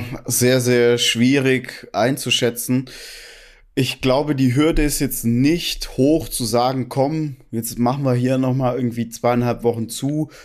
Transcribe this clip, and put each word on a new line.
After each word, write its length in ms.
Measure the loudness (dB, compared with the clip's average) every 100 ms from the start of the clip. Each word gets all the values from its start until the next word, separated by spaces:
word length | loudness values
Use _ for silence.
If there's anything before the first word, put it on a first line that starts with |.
| -2 -10 -4
sehr, 360 | 0 4 4
sehr 360 | 4 4 4 4
schwierig 880 | 2 2 4 4 2 0 -2 -16 -8
einzuschätzen. 960 | -2 0 0 -2 0 0 -2 -2 -2 -2 -12 -18 -18 -20 -20 -20 -20 _ -2
Ich 260 | -2 0
glaube, 320 | 0 2 2
die 220 | 2 2 4
Hürde 260 | 2 4
ist 180 | 0 0
jetzt 240 | -4 -2 -2
nicht 720 | 2 2 2 -2 -8 -8 0
hoch 320 | 2 2 -2
zu 160 | -6 -2
sagen, 440 | 0 0 0 -4
„Komm, 460 | -2 0 0 -6 -8 -10
jetzt 260 | -8 -6 -2
machen 280 | 0 0 0
wir 80 | 0
hier 220 | 0 0
noch 160 | 0 0
mal 200 | 0 0
irgendwie 340 | -4 -4 -6
zweieinhalb 520 | -2 0 2 0 0
Wochen 260 | 0 -2 -4
zu, 400 | -4 -4 -2 -4 -8